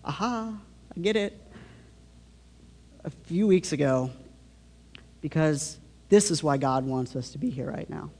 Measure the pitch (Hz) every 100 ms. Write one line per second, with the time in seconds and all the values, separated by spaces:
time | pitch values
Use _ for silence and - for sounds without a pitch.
0 | - 147 220 240 226 214 - - - -
1 | 180 214 202 - - - - - - -
2 | - - - - - - - - - -
3 | - - - 170 214 185 - 143 143 131
4 | 131 123 - - - - - - - -
5 | - - 147 160 156 147 - - - -
6 | - 202 208 160 156 139 135 131 131 131
7 | 123 131 120 139 247 131 123 - 165 156
8 | 151